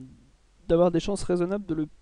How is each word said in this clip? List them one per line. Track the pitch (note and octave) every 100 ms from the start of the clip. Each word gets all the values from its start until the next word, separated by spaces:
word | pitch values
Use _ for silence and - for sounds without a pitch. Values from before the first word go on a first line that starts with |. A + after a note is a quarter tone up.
| C3 - - _ _ _ -
d'avoir | E3 F3
des | E3+
chances | - G3
raisonnables | - F3+ F3 G3+ F#3+
de |
le | D#3 D3+ -